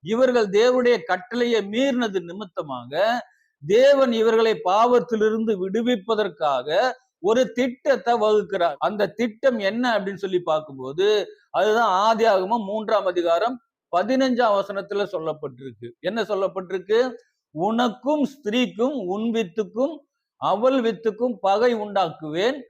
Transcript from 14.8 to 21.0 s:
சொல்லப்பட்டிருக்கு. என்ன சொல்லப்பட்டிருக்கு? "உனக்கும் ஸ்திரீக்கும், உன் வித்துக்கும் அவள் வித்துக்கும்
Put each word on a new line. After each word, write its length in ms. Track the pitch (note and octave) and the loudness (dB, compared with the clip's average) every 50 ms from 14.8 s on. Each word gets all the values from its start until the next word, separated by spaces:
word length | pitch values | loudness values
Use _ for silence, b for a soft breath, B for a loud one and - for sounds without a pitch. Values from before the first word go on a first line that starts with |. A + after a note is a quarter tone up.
| F#3+ - G3+ G3+ G3+ F#3 - | -8 -6 -4 -4 -4 -4 -4
சொல்லப்பட்டிருக்கு. 800 | E3 D#3+ D#3+ D#3 D3+ D3+ C#3 B2+ A#2+ C#3 C3+ A#2 _ A#2+ A#2 - _ | -6 -4 -4 -6 -6 -8 -12 -12 -12 -16 -16 -16 _ -16 -18 -18 _
என்ன 220 | - E3+ G3+ A#3 G#3+ | -8 -6 -4 -4 -4
சொல்லப்பட்டிருக்கு? 920 | - G#3+ F#3+ G3 F#3 E3+ F#3+ F#3+ F3 F#3+ F#3 F3 F#3 G#3+ A3+ B3 C4 A#3+ b b b b _ _ _ | -2 -2 -2 -2 -2 -4 -6 -8 -6 -8 -8 -4 0 0 2 2 0 -4 b b b b _ _ _
"உனக்கும் 760 | _ D3+ E3+ G3+ A3 A3+ B3 B3 G3+ - - B3+ D4+ D4+ C#4+ | _ -4 -2 -2 0 0 0 0 -2 -4 -2 -2 0 0 0
ஸ்திரீக்கும், 680 | - - - _ G3+ G#3 B3+ B3+ G3 E3+ F#3+ A3+ C4 D4+ | -2 -4 -8 _ -4 0 0 0 -2 -2 -2 -2 -2 -2
உன் 380 | C4 G3 F3 F#3 G#3 A3 A#3 | -4 -6 -4 -4 -2 -2 -2
வித்துக்கும் 680 | A3 A3+ A3+ F3 E3 - G#3+ F3+ F3+ A3 C4 D4+ E4 D4 _ _ _ _ _ _ _ | 0 -2 -2 -4 -4 -6 -6 -6 -2 -2 -2 -2 -2 -8 _ _ _ _ _ _ _
அவள் 440 | _ B2+ D3 F3+ G3+ A3 C4 C4 C4+ | _ -2 -2 0 2 2 2 2 4
வித்துக்கும் 540 | A#3 A3+ A3+ - | 2 0 -2 -2